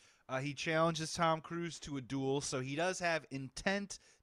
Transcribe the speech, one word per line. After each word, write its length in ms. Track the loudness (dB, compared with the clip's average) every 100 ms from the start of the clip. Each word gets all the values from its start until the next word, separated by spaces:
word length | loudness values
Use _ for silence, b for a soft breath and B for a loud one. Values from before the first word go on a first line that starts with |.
| -20 _ -6
Uh, 100 | -2
he 140 | -2
challenges 600 | -2 2 6 6 4 -2
Tom 260 | 2 4 2
Cruise 400 | 0 -4 -4 -6
to 160 | -6 -6
a 40 |
duel, 400 | -4 0 2 2
so 180 | 0 -2
he 160 | -2 0
does 240 | 0 0
have 260 | 0 0 -2
intent 680 | -8 -8 -4 0 0 -2 -12 -16 _